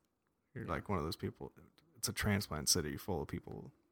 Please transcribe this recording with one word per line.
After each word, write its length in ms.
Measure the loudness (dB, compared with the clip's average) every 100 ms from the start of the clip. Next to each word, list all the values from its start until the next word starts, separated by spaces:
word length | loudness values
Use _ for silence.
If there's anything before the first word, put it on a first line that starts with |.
| _ _ _ _ _
You're, 120 | -8 -2
like, 220 | -2 0
one 120 | 0
of 40 |
those 120 | 0 -2
people. 360 | -4 -6 -12 -14 -20 -20 _ -6
It's 120 | -4
a 40 |
transplant 560 | 2 4 4 2 -2 4
city 260 | 4 4 -4
full 280 | -2 -2
of 40 | -2
people 440 | -4 -6 -10 -10 -16 _